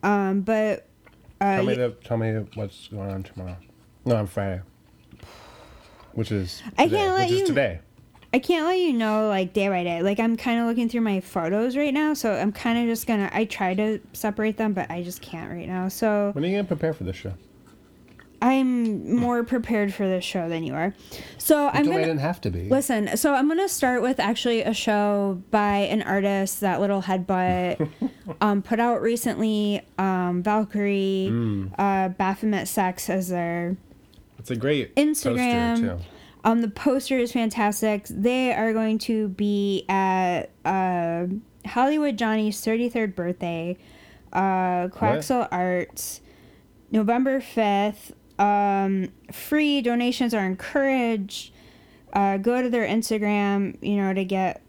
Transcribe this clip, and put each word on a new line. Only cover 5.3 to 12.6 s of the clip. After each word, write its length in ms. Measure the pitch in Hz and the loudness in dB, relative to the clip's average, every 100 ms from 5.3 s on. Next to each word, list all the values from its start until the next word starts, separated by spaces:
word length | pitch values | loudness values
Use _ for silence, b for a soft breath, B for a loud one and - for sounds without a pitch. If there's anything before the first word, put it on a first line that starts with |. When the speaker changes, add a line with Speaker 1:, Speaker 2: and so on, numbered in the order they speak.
| B B B B B B B B | B B B B B B B B
Speaker 2:
Which 180 | - 110 | -6 -2
is 300 | 104 92 - - - | -2 -2 -8 -12 2
Speaker 1:
I 60 | 320 | 2
Speaker 2:
today, 120 | 370 | 4
Speaker 1:
can't 160 | 392 370 | 2 2
let 80 | |
Speaker 2:
which 80 | 370 | 2
is 80 | 359 | 2
Speaker 1:
you 60 | 392 | 2
Speaker 2:
today. 320 | 262 127 87 - - - - - 254 | 2 0 -2 -12 -20 -20 -20 -2 -2
Speaker 1:
I 40 | |
can't 260 | 262 349 311 | 2 0 2
let 120 | 370 | 2
you 140 | 349 | 2
know, 340 | 240 220 214 220 | 2 0 2 2
like, 260 | 196 185 | 0 0
day 160 | 208 196 | 0 0
by 140 | 185 | 0
day. 180 | 175 170 | -2 0
Like, 180 | 185 202 | 0 2
I'm 160 | 226 233 | 0 0
kinda 280 | 247 233 233 | 0 0 0
looking 240 | 233 233 | 0 0
through 120 | 233 | 0
my 180 | 226 196 | 0 0
photos 560 | - 196 165 202 240 262 | -2 -2 0 0 0 0
right 160 | 294 | 0
now, 200 | 277 302 | 2 0
so 200 | 294 233 | 0 0
I'm 180 | 180 196 | 0 -2
kinda 340 | 202 | -2